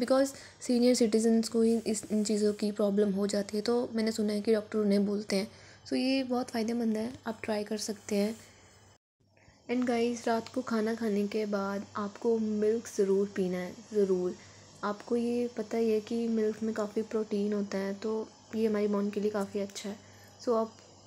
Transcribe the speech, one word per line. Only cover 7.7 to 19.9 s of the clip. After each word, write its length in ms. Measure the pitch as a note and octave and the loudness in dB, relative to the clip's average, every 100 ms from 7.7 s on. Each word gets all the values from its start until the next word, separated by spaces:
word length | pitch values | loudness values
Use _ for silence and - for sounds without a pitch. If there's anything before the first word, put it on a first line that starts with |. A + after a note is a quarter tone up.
| G#3+ | -6
सकते 400 | - G3+ - G3+ | -6 -8 -2 0
हैं। 200 | G#3 A3+ - - - - - _ _ _ _ _ - - - | 0 -2 -14 -20 -20 -20 -20 _ _ _ _ _ -20 -16 -6
And 140 | B3 | -2
guys, 440 | B3 A#3 A#3+ A#3 A#3+ | 0 0 0 -2 -2
रात 200 | A3+ A3+ | -2 -2
को 140 | B3+ | -6
खाना 320 | B3 A3+ G#3+ | -2 0 0
खाने 320 | A3+ A3+ G3+ G3+ | -2 0 0 0
के 200 | G#3+ G#3 | -2 -2
बाद 400 | G3+ G3 G3+ G3+ - | -2 -2 -4 -8 -8
आपको 420 | G3+ - A#3 A3+ | -8 -4 0 0
milk 500 | G#3+ G#3+ G#3+ A#3 - - | 0 0 2 0 -2 0
ज़रूर 360 | G3 G3 G3+ G3+ | 2 2 0 -2
पीना 220 | F#3 F3+ | -2 -2
है, 160 | F3+ - - | -6 -12 -4
ज़रूर। 420 | G#3+ F#3+ F#3 F3+ - - - - - | 0 2 2 0 -4 -14 -20 -20 -8
आपको 320 | G3+ G#3 - A#3+ | -6 -6 -2 0
ये 340 | A#3 A#3+ A#3+ A#3+ | 0 0 -2 -4
पता 220 | G#3 A3+ | -4 0
ही 120 | A3+ | 2
है 100 | G#3+ | 2
कि 280 | G#3+ A#3 A3+ | 0 -2 0
milk 340 | A3 G#3+ G#3+ | 2 0 0
में 120 | A3 | -2
काफ़ी 280 | A3 G#3+ A3 | -2 -2 -2
protein 500 | A3 A3 G#3+ G#3 G#3 | -2 -2 -2 0 0
होता 260 | G#3 G3+ G3 | 0 -2 -2
है, 160 | G3 | -4
तो 340 | G3 A3 A3 A3 - - A3 | -4 -4 -4 -6 -14 -8 0
ये 100 | A3 | 0
हमारी 200 | G#3 G#3 | 2 0
bone 240 | G3+ G3+ | 0 0
के 100 | G3+ | 0
लिए 100 | G3+ | -2
काफ़ी 300 | G#3 G3 G3+ | -2 -2 -4
अच्छा 280 | G3 - | -6 -8
है। 80 | G3+ | -12